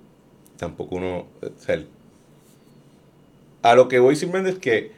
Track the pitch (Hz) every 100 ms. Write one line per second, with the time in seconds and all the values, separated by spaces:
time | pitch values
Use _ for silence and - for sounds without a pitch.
0 | _ _ _ _ _ - 85 80 - 90
1 | 92 90 - _ - - - - - _
2 | _ _ _ _ _ _ _ _ _ _
3 | _ _ _ _ _ _ 117 120 127 127
4 | 127 151 170 185 185 180 - 107 -